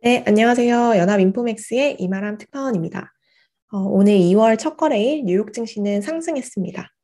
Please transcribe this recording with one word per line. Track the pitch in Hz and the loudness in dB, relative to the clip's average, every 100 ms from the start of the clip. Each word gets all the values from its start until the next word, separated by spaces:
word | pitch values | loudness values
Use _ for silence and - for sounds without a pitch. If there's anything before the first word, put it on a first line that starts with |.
네, | 240 240 240 | 2 0 2
안녕하세요. | 208 233 240 240 240 240 220 | 2 4 2 2 2 2 2
연합인포맥스의 | 175 208 190 190 240 220 - 233 285 - | 2 4 2 0 -4 -6 -6 -2 -2 -2
이마람 | 180 190 208 214 | -6 -6 -6 -10
특파원입니다. | - 277 269 214 165 - - _ _ _ _ _ _ | -12 -8 -6 -4 -6 -10 -14 _ _ _ _ _ _
어, | 202 | -6
오늘 | 190 196 202 | -2 2 4
이월 | 202 175 190 220 220 | 6 4 4 4 2
첫 | 302 302 | -2 -2
거래일 | 311 240 220 302 233 | -2 0 0 -2 -2
뉴욕 | 185 208 | -2 -2
증시는 | - 226 - 202 202 | -8 -10 -6 -4 -4
상승했습니다. | 202 320 330 302 240 - 180 185 185 _ | -4 -6 -6 -6 -8 -8 -8 -8 -14 _